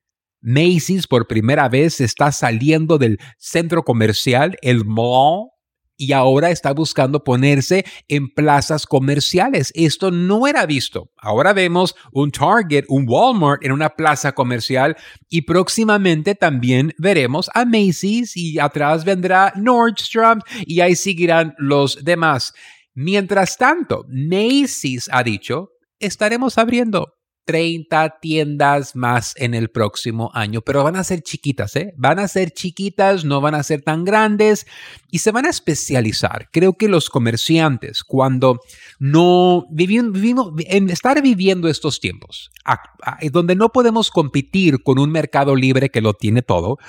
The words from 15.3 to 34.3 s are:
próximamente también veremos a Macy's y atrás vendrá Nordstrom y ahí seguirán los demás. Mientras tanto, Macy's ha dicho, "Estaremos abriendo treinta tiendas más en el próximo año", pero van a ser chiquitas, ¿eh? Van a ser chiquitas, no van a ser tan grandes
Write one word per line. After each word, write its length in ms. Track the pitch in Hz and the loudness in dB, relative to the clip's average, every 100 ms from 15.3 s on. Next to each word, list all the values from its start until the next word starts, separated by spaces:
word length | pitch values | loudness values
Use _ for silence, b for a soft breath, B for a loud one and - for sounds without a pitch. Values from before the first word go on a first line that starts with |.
| 165 | -4
próximamente 920 | 147 175 180 - 220 208 190 156 156 202 | 0 0 0 0 0 2 2 0 0 0
también 580 | 170 131 123 127 156 - | 0 0 2 2 0 0
veremos 500 | 185 190 - 147 180 226 | 0 2 0 -2 -4 -2
a 100 | 240 | 0
Macy's 720 | 226 196 151 196 226 233 180 | 2 2 0 -2 -4 -4 -8
y 220 | 170 151 | -6 -2
atrás 460 | 143 151 147 165 165 | -2 0 0 0 -2
vendrá 460 | 190 180 185 196 190 | -2 2 4 2 2
Nordstrom 840 | 226 240 233 208 - 226 226 226 - 233 180 | 0 2 2 -2 -4 2 2 2 -4 -12 -4
y 140 | 165 | 2
ahí 140 | 180 170 | 2 2
seguirán 600 | 202 170 170 165 160 151 | -2 -2 2 2 0 -4
los 460 | 139 143 139 - | 0 2 0 -2
demás. 500 | 139 170 160 135 - - B B B | -2 0 0 0 -4 -14 B B B
Mientras 640 | 127 160 202 190 196 180 - | -8 -4 -2 0 0 -2 0
tanto, 480 | 254 339 - - 131 | -2 -2 -4 -8 -8
Macy's 1000 | 131 151 190 226 277 277 - 139 123 - | -8 -4 -2 0 0 -2 -4 -8 -8 -4
ha 120 | 127 | -2
dicho, 460 | 120 101 - 131 196 _ _ - | -2 -4 -6 -8 -8 _ _ -10
"Estaremos 640 | 202 - 214 233 262 - | -8 -4 -2 -2 -2 0
abriendo 540 | 233 240 226 185 156 _ _ _ - | 0 0 0 -2 -4 _ _ _ -2
treinta 720 | 160 165 165 156 156 160 - | 0 0 -4 -2 0 0 -4
tiendas 760 | 160 156 147 147 143 143 135 | -4 -2 0 2 2 2 -2
más 400 | 127 120 120 - - | -4 0 0 -2 -6
en 160 | 123 | -4
el 160 | 117 113 | -2 -4
próximo 600 | 117 104 - 120 113 113 | -2 -2 -4 -8 -6 -6
año", 260 | 120 104 113 | -6 -6 -6
pero 240 | - 139 | -2 0
van 140 | 143 190 | 0 -2
a 60 | 180 | -4
ser 160 | 180 | -6
chiquitas, 560 | - - 143 - 104 143 | -8 -10 -8 -6 -6 -6
¿eh? 160 | 196 156 | -8 -2
Van 240 | 131 175 | 0 0
a 80 | 202 | -2
ser 240 | 190 180 | -2 -4
chiquitas, 720 | - 185 - 196 185 196 196 | -6 -10 -6 -6 0 2 2
no 160 | 151 139 | 0 -2
van 160 | 147 151 | 0 -2
a 80 | |
ser 200 | 143 147 | -4 -4
tan 200 | 156 156 | -4 -4
grandes 640 | 180 214 214 | 0 0 2